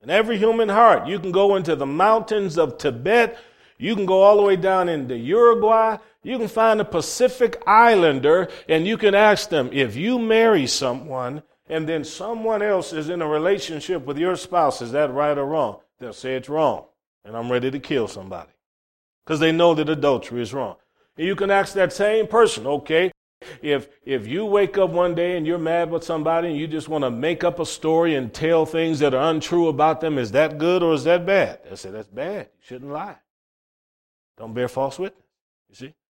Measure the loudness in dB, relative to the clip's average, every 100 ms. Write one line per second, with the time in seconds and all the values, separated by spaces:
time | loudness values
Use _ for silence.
0 | 2 0 2 2 2 2 2 6 6 6
1 | 0 -6 -2 2 2 2 0 -2 -2 2
2 | 2 2 0 -4 -2 0 -2 0 -6 -4
3 | 0 2 0 -4 -20 _ _ _ -6 -4
4 | 0 6 6 6 4 2 2 0 0 -4
5 | -6 -8 -2 4 6 6 4 4 2 -2
6 | _ _ -8 -6 -4 2 2 2 0 -4
7 | -4 0 0 2 -2 -2 2 6 6 6
8 | 4 4 4 4 2 -8 -2 0 0 2
9 | 4 6 6 4 0 -2 -2 0 -2 0
10 | -2 -2 2 4 6 4 2 -2 -4 -4
11 | -8 -8 -8 -10 _ _ _ -8 -4 -6
12 | -6 -10 -10 -6 -4 -2 0 -2 -2 -8
13 | -6 -6 -2 -2 0 -2 -4 -10 -6 -6
14 | -6 -4 -2 -4 -2 0 0 0 -6 -2
15 | -2 0 -2 -2 -2 -2 -4 -6 _ _
16 | -18 -12 -6 -6 -4 0 0 0 -8 _
17 | _ _ -14 -10 -2 -2 -2 -6 -4 -4
18 | -4 -6 -14 -16 -16 _ _ _ _ _
19 | _ _ -6 0 2 4 4 4 -2 0
20 | 0 0 -2 -8 -8 -6 -8 -10 _ _
21 | _ -8 -6 -4 0 0 0 0 -2 0
22 | 0 0 0 2 2 0 -6 -6 0 0
23 | 0 -4 _ _ -20 -12 -2 -2 -4 _
24 | -6 -6 -4 -6 0 2 2 2 0 2
25 | 0 0 -2 -2 -2 -2 -2 -2 -2 -4
26 | -6 -4 -2 -2 -2 -6 -6 -8 -6 -4
27 | -2 -2 -4 0 -2 -2 -8 -4 0 2
28 | 2 0 -4 -6 0 2 2 -2 -2 0
29 | 0 2 0 -2 -2 0 0 2 0 0
30 | -2 -2 0 2 2 0 0 2 2 0
31 | 2 0 2 0 0 -6 -18 -16 -14 -14
32 | -14 -12 -10 -10 -14 _ _ -18 -12 -12
33 | -12 -16 _ _ _ _ _ _ _ _
34 | _ _ _ _ -12 -6 -6 -4 -6 -6
35 | -10 _ _ _ _ _ _ _ -20 _